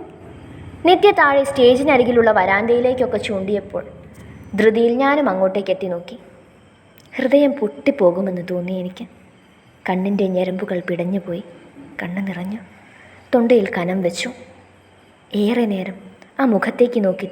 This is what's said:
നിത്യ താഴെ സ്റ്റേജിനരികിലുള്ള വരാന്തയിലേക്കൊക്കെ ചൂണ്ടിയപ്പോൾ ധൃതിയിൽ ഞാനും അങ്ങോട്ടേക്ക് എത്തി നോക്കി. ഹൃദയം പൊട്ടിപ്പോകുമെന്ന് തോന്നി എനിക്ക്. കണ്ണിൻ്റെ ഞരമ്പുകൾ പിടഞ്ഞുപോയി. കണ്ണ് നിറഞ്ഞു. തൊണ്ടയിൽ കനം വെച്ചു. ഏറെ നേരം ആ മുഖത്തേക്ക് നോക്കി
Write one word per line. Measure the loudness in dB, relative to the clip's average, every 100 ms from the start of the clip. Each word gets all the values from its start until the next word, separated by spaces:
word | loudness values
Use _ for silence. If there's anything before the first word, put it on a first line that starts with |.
| -16 -20 -20 -20 -20 -20 -20 -2 2
നിത്യ | 4 4
താഴെ | 4 4 2
സ്റ്റേജിനരികിലുള്ള | 0 4 4 6 4 2 4 4 4
വരാന്തയിലേക്കൊക്കെ | 4 2 0 2 0 0 0 -2 -4
ചൂണ്ടിയപ്പോൾ | -6 -6 -4 -6 -6 -10 -12 -16 -20 -20 -20 -20 -8 0
ധൃതിയിൽ | 2 4 2
ഞാനും | 2 2 2 0
അങ്ങോട്ടേക്ക് | 0 0 0 -4
എത്തി | -4 -4
നോക്കി. | -8 -10 -18 -20 -20 -20 _ _ _ _ _ -14 -6
ഹൃദയം | 2 4 4
പൊട്ടിപ്പോകുമെന്ന് | 2 -4 -2 -2 2 2 2 -2 -6 -6
തോന്നി | -6 -6
എനിക്ക്. | -8 -10 -12 -18 -20 -20 _ _ _ _ _ -6
കണ്ണിൻ്റെ | -4 -2 -2 -2
ഞരമ്പുകൾ | -2 -4 -4 -6 -6 -4
പിടഞ്ഞുപോയി. | -6 -4 -6 -6 -10 -12 -20 -20 -20 -20 -14
കണ്ണ് | -10 -8 -8
നിറഞ്ഞു. | -8 -10 -10 -14 -20 -20 -20 -20 -20 -2 0
തൊണ്ടയിൽ | 4 2 2 -2
കനം | -4 -2
വെച്ചു. | -4 -4 -8 -12 -20 -20 _ _ _ _ _ _ _ -2
ഏറെ | 0 0 0
നേരം | -2 -8 -12 -18 -20 -14 -2
ആ | 0
മുഖത്തേക്ക് | 2 0 2 2 2 0
നോക്കി | -2 -6